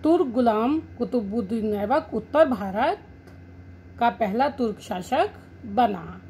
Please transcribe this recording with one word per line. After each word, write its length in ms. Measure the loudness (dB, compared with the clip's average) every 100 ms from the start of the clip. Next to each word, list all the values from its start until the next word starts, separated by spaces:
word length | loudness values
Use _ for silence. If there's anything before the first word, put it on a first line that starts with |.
तुर्क 240 | 4 4 4
गुलाम 520 | 4 4 4 2 0
कुतुबुद्दीन 920 | -2 -8 -2 -2 -2 -4 -2 -2 -2
ऐबक 380 | -2 2 0 0
उत्तर 340 | -6 0 4 4
भारत 520 | 4 -2 0 0 -2 -10 -20 -20 -20 -20 -20 -20 -20 -20 0
का 100 | 0
पहला 400 | 0 -2 0 0
तुर्क 300 | 0 -4 -4
शासक 500 | -8 -8 -2 0 0 -2 -20 -18 -4
बना। 540 | 2 2 0 -10 -16